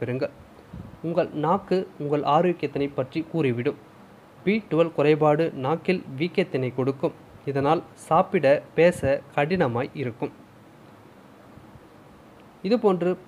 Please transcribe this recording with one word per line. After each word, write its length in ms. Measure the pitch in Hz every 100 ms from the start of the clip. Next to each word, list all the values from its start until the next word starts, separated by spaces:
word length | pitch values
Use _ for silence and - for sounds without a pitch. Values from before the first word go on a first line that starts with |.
பெறுங்கள். 300 | 120 127 - - - - - - - -
உங்கள் 260 | 160 170 -
நாக்கு 560 | 151 151 196 - 185 - -
உங்கள் 240 | 143 147
ஆரோக்கியத்தினை 680 | 139 151 180 175 143 139 143
பற்றி 300 | 143 131 165 156
கூறிவிடும். 440 | 165 139 120 127 - - - - - - -
பி 180 | 185 220 -
டுவெல் 220 | 160 170
குறைபாடு 600 | 156 143 151 151 151 165
நாக்கில் 500 | 135 131 165 - 185 - 135
வீக்கத்தினை 560 | 175 - 139 135 127
கொடுக்கும். 380 | 131 131 139 165 - - -
இதனால் 380 | 147 135 143 170 -
சாப்பிட, 680 | - - 160 185 185 139 147 -
பேச 460 | - 170 - 135 139 - -
கடினமாய் 540 | 151 185 139 117 135
இருக்கும். 380 | 151 123 110 - - - - - - - - - - - - - - - - - - - - - - - -
இது 160 | 185 240
போன்று 380 | 214 180 175 185